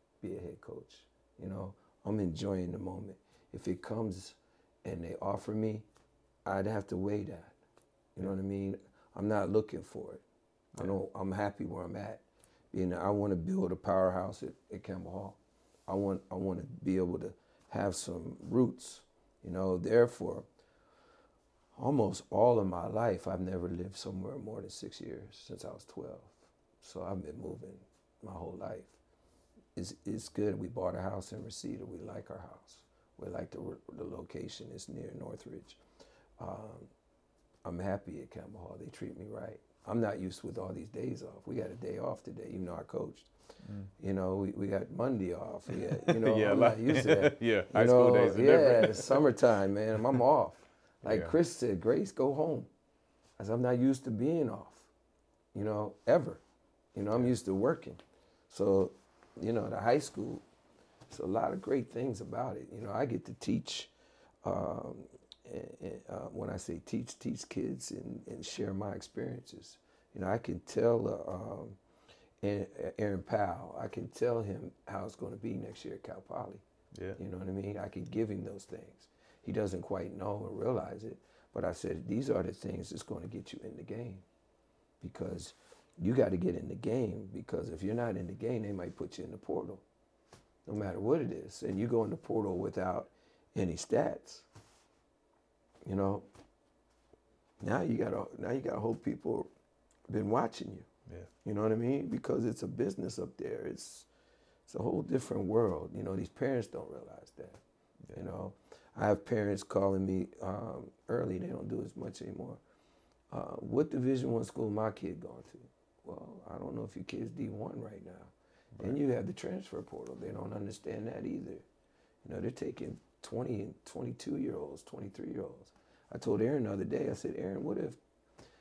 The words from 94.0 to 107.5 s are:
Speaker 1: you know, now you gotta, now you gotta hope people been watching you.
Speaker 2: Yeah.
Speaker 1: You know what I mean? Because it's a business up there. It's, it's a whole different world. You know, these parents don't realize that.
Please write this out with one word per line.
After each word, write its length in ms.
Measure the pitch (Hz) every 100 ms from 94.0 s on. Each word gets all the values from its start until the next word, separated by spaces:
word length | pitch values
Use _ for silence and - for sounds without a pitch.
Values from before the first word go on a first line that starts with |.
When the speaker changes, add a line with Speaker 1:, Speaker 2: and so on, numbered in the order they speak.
| - - - - - - - _ _ _ _ _ _ _ _ _ _ - -
Speaker 1:
you 80 | 95
know, 280 | 98 101 - - - _ _ _ _ _ _ - _ _ _ -
now 200 | 85 120
you 160 | - 117
gotta, 280 | - - - -
now 140 | -
you 100 | 135
gotta 180 | - 110
hope 240 | 113 -
people 460 | - - - - - - _ _ _ _ -
been 180 | 110 101
watching 400 | 117 113 - 101
you. 120 | 95 - _ -
Speaker 2:
Yeah. 60 | 85 92 _ 104
Speaker 1:
You 80 |
know 80 | 104
what 80 | 110
I 40 | 110
mean? 320 | 120 139 262
Because 380 | - - - 113
it's 180 | -
a 40 | 90
business 520 | - 98 95 95 -
up 160 | 92 -
there. 280 | - - -
It's, 400 | - - - - _ _ _ _ _
it's 120 | - -
a 60 |
whole 200 | 113 170
different 420 | - 131 - 101 95
world. 440 | 110 110 80 87 -
You 80 |
know, 120 | 98 95
these 140 | -
parents 380 | - 131 127 104
don't 220 | - -
realize 440 | 69 - - - -
that. 160 | -